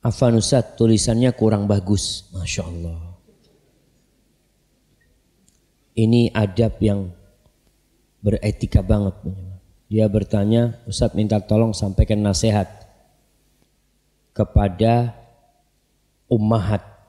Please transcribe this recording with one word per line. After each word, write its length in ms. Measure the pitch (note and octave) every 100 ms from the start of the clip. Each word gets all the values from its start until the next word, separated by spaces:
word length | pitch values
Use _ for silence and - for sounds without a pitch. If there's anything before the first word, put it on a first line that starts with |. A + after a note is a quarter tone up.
| -
"Afwan 320 | - B2 A#2
Ustaz, 400 | A2 C3+ - -
tulisannya 560 | A2+ A2 - A2+ B2+
kurang 320 | A#2 G#2+ G#2+ G2+
bagus." 640 | G2+ F#2 G2+ - - -
Masya 320 | F#2 E2+ -
Allah. 560 | E2 E2+ E2+ E2 E2+ F2+ _ _ _ _ _ _ _ _ _ _ _ _ _ _ _ _ _ _ _ _ _ _ _ _ _ _ _ -
Ini 320 | A2 A#2+ A#2
adab 480 | - G#2 F#2 A2+ -
yang 320 | G#2+ G2+ F#2+ F2 _ _ _ _ _ _ _ _ _ _
beretika 640 | G#2 G2+ G#2+ - - A2+ F#2
banget. 320 | G#2+ G2+ - - F#2+ - - _ _ _
Dia 160 | G#2+ A2
bertanya, 720 | G#2 G2 G#2+ G2+ A2+ A#2+ A2+ -
"Ustaz 240 | - A#2+ -
minta 240 | G#2+ G#2
tolong 320 | F#2+ G#2+ A2+
sampaikan 480 | G#2+ G2+ F#2 A#2+ G#2+
nasihat 480 | G#2 F#2+ A2+ G#2 F#2+ - - _ _ _ _ _ _ _ _ _ _ _ _ _ _
kepada 880 | - G#2 - G2+ F2+ A2 A#2 A#2+ - - _ _ _ _ _ _ _ _ _ _
ummahat." 560 | A#2+ G#2+ A#2 F#2+ G#2 - -